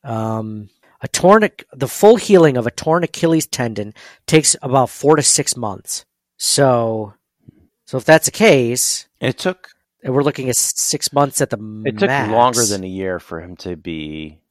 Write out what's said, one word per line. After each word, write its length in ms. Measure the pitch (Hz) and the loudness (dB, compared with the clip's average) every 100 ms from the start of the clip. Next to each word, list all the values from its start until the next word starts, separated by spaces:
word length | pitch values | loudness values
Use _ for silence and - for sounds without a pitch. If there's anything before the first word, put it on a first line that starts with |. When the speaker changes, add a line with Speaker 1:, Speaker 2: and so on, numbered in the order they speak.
| 139 | -8
Speaker 1:
Um, 580 | 113 110 110 110 107 104 _ _ _ | -6 -4 -6 -8 -12 -16 _ _ _
a 60 | - | -8
torn 360 | - 180 214 | 2 6 6
Ach-, 200 | 208 - - | 4 -4 -20
the 160 | 131 131 | -8 -8
full 280 | - 208 233 | 4 6 6
healing 420 | - 190 160 127 | 6 6 6 4
of 80 | 117 | -2
a 40 | |
torn 340 | - - 165 | -4 -2 -2
Achilles 420 | 170 - 165 165 - | -2 -2 0 0 -2
tendon 480 | - 120 104 104 - - _ - | -6 -6 -6 -10 -14 -20 _ 2
takes 280 | 156 147 - | 2 2 -4
about 300 | - 135 120 | 0 2 2
four 260 | - 143 156 | 0 2 4
to 60 | |
six 340 | 139 - 175 127 | 4 0 -2 -4
months. 480 | 110 95 - - _ _ _ _ | -6 -8 -12 -14 _ _ _ _
So, 800 | - - 139 120 113 110 104 _ _ _ - _ _ _ _ | -4 2 2 2 0 -4 -8 _ _ _ -20 _ _ _ _
so 100 | 131 | -6
if 80 | |
that's 220 | - 160 - | 2 4 2
the 60 | |
case, 760 | - 220 143 117 123 - - - _ | 0 4 4 2 -2 -4 -6 -12 _
Speaker 2:
It 180 | 127 - | -6 -4
took 300 | 185 185 - _ _ _ | -6 -8 -16 _ _ _
Speaker 1:
and 120 | - | -4
we're 80 | 131 | 0
looking 240 | 143 - 127 | 0 -2 -4
at 120 | 120 | -2
s-, 200 | - - | -4 -4
six 340 | - 147 - | -4 -4 -2
months 280 | 139 143 - | 0 0 0
at 80 | 139 | -4
the 340 | 107 107 107 110 | -4 -10 -8 -8
Speaker 2:
it 120 | 107 | -2
took 100 | 196 | -2
Speaker 1:
max. 220 | 139 113 | 0 0
Speaker 2:
longer 340 | 113 123 117 | 2 2 2
than 200 | 113 101 | -2 -2
a 40 | 92 | -6
year 300 | 92 95 90 | -6 -6 -6
for 220 | - 82 | -8 -14
him 160 | 85 90 | -14 -14
to 180 | 92 85 | -12 -12
be 640 | 87 80 76 78 78 78 _ | -10 -10 -10 -12 -14 -18 _